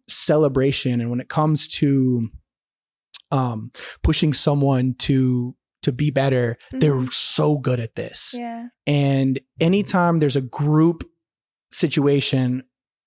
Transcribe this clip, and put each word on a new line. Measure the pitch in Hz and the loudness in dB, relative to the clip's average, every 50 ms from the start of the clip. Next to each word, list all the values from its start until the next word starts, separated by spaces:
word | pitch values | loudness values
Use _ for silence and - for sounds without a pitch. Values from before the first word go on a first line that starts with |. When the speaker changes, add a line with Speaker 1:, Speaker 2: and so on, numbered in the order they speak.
| _ - | _ -2
Speaker 1:
celebration | - - - - 151 151 156 143 131 135 131 139 139 - - 131 123 120 | 0 2 2 2 4 2 2 2 2 0 0 0 0 -2 -2 -2 -2 -2
and | 117 120 | -4 -4
when | 120 123 | -6 -6
it | - - | -8 -4
comes | - 160 151 156 151 143 - - | -2 0 0 2 2 0 0 -2
to, | - - 156 143 139 135 131 127 123 120 113 110 - - - _ _ _ _ _ _ _ _ _ _ _ _ _ - - - _ | -2 0 0 2 2 2 2 2 0 0 -2 -4 -8 -14 -20 _ _ _ _ _ _ _ _ _ _ _ _ _ -16 -16 -8 _
um, | 143 135 127 123 117 110 110 117 - - - - - - | -2 -2 -2 -2 -4 -8 -10 -14 -16 -16 -18 -18 -8 -2
pushing | - 165 160 - 165 151 | 0 0 2 2 2 2
someone | 139 - - 156 143 143 139 139 135 127 127 131 123 - | 2 2 2 2 2 2 2 2 2 2 0 0 -2 -2
to, | - - 139 131 131 127 127 123 120 123 - _ _ _ _ _ | -2 0 2 2 2 2 0 -2 -4 -6 -10 _ _ _ _ _
to | - 143 | -4 -4
be | 127 123 147 151 | -2 -2 -2 -2
better, | 127 139 135 139 131 123 120 117 117 - - - | 0 0 0 0 0 0 0 -2 -4 -8 -12 -12
they're | 131 - 156 147 139 | -6 -2 -2 0 0
Speaker 2:
Mm-hmm. | 127 127 127 | -2 -2 -2
Speaker 1:
so | - - - - - - 151 151 151 139 | 0 0 2 2 2 2 2 0 0 0
good | 123 127 127 117 | -2 -2 -2 -2
at | 113 113 - | -4 -6 -8
this. | - 110 - - - - - 254 | -10 -10 -6 -4 -2 0 0 -2
Speaker 2:
Yeah. | 240 240 233 233 233 240 240 - _ _ | -4 -6 -10 -12 -12 -14 -16 -18 _ _
Speaker 1:
And | 143 147 143 143 139 139 135 135 135 131 135 - _ _ - | 0 2 2 2 2 2 2 0 0 -2 -4 -8 _ _ -2
anytime | 160 170 190 208 202 - - 185 175 170 170 160 | 0 2 2 2 0 0 0 2 2 2 2 2
there's | 151 143 123 | 2 2 2
a | 139 | 0
group | 135 117 - - 147 147 151 156 160 170 170 - - - _ _ _ _ _ _ _ _ _ _ _ _ | -2 -4 -4 -4 0 2 4 4 4 2 2 -2 -8 -16 _ _ _ _ _ _ _ _ _ _ _ _
situation | - - - 147 - 156 139 143 143 143 131 - - 131 127 123 127 131 - _ _ _ _ _ _ _ _ | -2 -2 0 0 0 2 2 2 2 2 0 0 0 0 0 0 -2 -4 -8 _ _ _ _ _ _ _ _